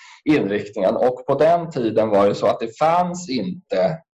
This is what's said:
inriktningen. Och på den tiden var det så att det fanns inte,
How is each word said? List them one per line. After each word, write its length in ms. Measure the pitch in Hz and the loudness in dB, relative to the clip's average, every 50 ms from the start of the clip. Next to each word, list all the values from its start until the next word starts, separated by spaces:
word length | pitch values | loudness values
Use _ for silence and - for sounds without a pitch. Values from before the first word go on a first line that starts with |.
| - - - - - | -20 -20 -20 -6 -2
inriktningen. 720 | - 156 131 101 98 104 101 - - - 110 95 95 - | 0 2 2 2 0 -2 -4 -4 -6 -6 -2 0 0 0
Och 300 | - 117 127 - - - | 2 0 0 0 -2 -2
på 100 | - 139 | -2 0
den 360 | - 151 160 170 170 165 160 | 2 4 4 4 2 0 -4
tiden 380 | - 135 120 113 107 110 110 110 | -6 -4 -4 -2 0 0 2 2
var 180 | 104 98 101 101 | 4 4 4 2
det 80 | 101 | 2
så 120 | - - - | 0 0 0
att 120 | - - | 0 -2
det 180 | 117 110 - - | -4 -10 -4 -2
fanns 520 | 151 160 165 180 180 180 175 180 180 - | 0 2 2 2 0 -2 -4 -8 -8 -6
inte, 680 | 131 123 98 92 - - - - - 92 - - 160 160 - _ _ | -6 -6 -6 -6 -8 -10 -10 -6 -2 0 0 0 -2 -4 -12 _ _